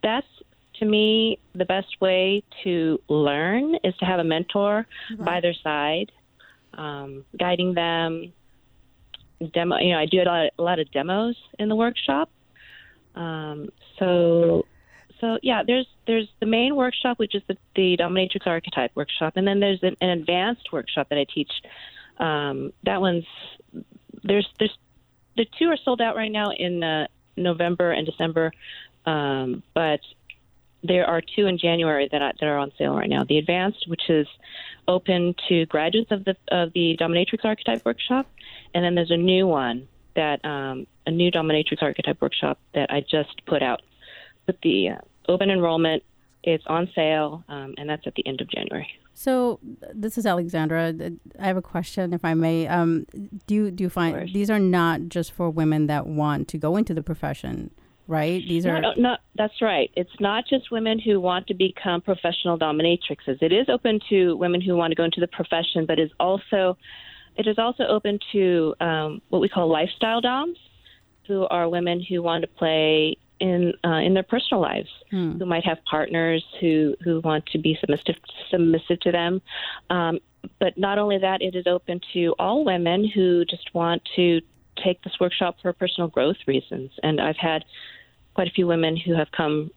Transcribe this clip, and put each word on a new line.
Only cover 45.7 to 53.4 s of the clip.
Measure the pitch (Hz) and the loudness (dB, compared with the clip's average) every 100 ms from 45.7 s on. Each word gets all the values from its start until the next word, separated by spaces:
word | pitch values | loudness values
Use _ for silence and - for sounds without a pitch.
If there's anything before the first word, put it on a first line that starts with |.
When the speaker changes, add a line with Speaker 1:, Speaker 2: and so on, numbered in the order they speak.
| 160 165 160 _ _ _ _ | 2 2 0 _ _ _ _
Speaker 1:
It's | - 160 - | -2 -2 0
on | 160 180 - | -2 -2 0
sale, | 156 156 151 156 - | 0 2 -2 -6 -12
um, | 143 135 - | -12 -12 -12
and | 147 | -8
that's | 151 - | -8 -8
at | |
the | - - | -8 -8
end | 135 | -6
of | 127 | -8
January. | - - - - - _ | -8 -8 -8 -10 -16 _
Speaker 3:
So, | - - 254 247 - - - | -8 -2 0 0 -4 -10 -18
th-, | - | -16
this | 214 214 220 | -8 -6 -2
is | |
Alexandra. | 214 180 175 175 156 165 165 | 0 0 0 -2 0 0 0
Th-, | 160 170 170 - - | -2 -8 -10 -16 -6
I | 196 | -2
have | 185 | -2
a | |
question, | 180 175 170 - 180 | -2 -6 -6 -4 -2
if | 175 | -2
I | 170 | 0
may. | 165 165 165 165 | 2 2 2 2
Um, | 175 170 165 - - 202 202 | 2 2 0 -2 -14 -14 -14